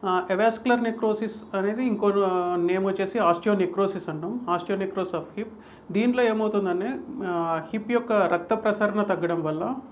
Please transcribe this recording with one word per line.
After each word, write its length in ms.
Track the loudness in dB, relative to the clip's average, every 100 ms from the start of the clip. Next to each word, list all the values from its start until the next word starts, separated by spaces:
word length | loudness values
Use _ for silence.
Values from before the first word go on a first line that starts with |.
ఆ, 200 | 2 0 2
avascular 520 | 2 2 2 2 2 2
necrosis 440 | 0 0 0 -2 -8 -6
అనేది 300 | -2 -2 0
ఇంకో, 240 | 0 2 2
ఆ, 480 | 4 2 2 0 0
name 300 | 2 2 0
వచ్చేసి 320 | 0 -2 2
osteonecrosis 920 | 2 2 2 2 2 2 0 -2 -6
అంటాం, 320 | -6 -6 -6 -2
osteonecrosis 480 | -4 -2 -4 -2 -4
of 120 | -4
hip. 320 | -4 -6 -10 -10 -12 -20 -20 -4
దీంట్లో 300 | 0 2 4
ఏమవుతుందంటే, 760 | 2 2 2 0 0 0 -2 -6 -8 -8
ఆ, 380 | -4 -2 0 -2 -2
హిప్ 200 | -6 0
యొక్క 200 | 0 2
రక్త 420 | 2 4 2 0
ప్రసరణ 480 | 0 2 2 0 2
తగ్గడం 400 | 0 0 0 0
వల్ల 320 | -2 -2 -4 -6 -10